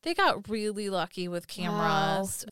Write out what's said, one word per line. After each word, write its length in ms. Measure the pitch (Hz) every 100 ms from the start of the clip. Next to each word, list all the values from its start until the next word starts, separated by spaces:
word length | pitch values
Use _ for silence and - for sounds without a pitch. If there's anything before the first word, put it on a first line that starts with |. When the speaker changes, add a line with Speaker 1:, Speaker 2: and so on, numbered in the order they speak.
Speaker 1:
they 100 | 320
got 340 | 339 370 - 202
really 400 | 220 214 208 202
lucky 400 | 190 165 - 175
with 200 | 175 -
Speaker 2:
Wow. 680 | - 180 170 165 156 160 190
Speaker 1:
cameras. 260 | 196 - -